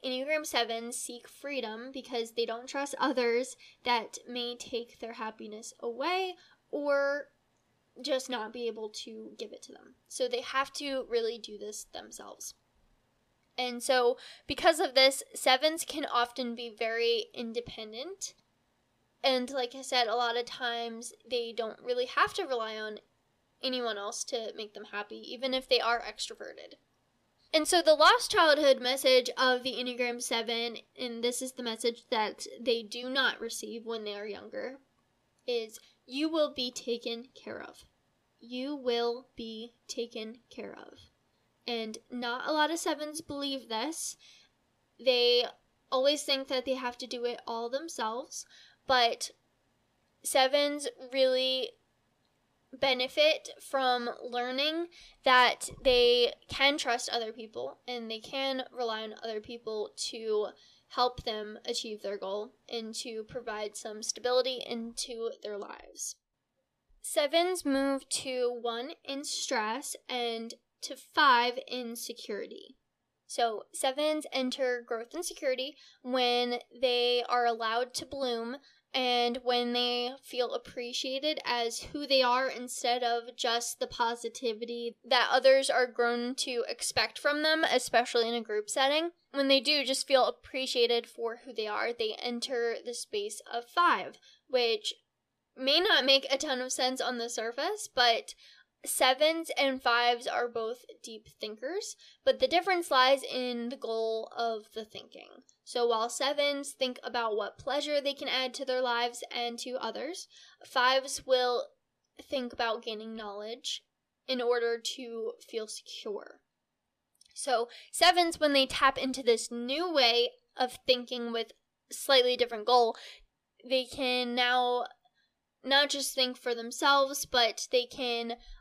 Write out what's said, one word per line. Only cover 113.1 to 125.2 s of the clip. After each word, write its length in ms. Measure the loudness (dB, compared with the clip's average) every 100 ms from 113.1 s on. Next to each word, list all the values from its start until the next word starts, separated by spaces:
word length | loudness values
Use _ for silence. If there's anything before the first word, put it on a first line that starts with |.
| -10
knowledge 680 | -10 -10 -10 -10 -8 -10 _ _ _ _ -6
in 120 | -2
order 380 | 2 2 2 -2
to 540 | -4 -8 -8 -6 -8 -8 -8
feel 200 | -8 -8
secure. 720 | -12 -14 -14 -10 -10 -10 -20 _ _ _ _ _ _ _ _ _
So 340 | -10 0 0 0 -6 -10
sevens, 480 | 4 6 8 4 4
when 140 | 4
they 140 | 4 2
tap 300 | 4 2 2
into 280 | -4 -2
this 260 | 2 2 2
new 420 | -8 -6 -2 0
way 380 | 4 4 4 2 -2 _ -4
of 220 | -4 -4 0
thinking 460 | 0 0 -6 -4
with 200 | -4 -6 -12 _ _ -16
slightly 460 | -10 4 6 6 2
different 280 | 0 -2
goal, 320 | 4 6 6 0 -12 -20 _ _ _ _ -2
they 160 | -2
can 520 | -2 -4 0 0 0 2
now 500 | 2 4 2 0 -2 _ _ _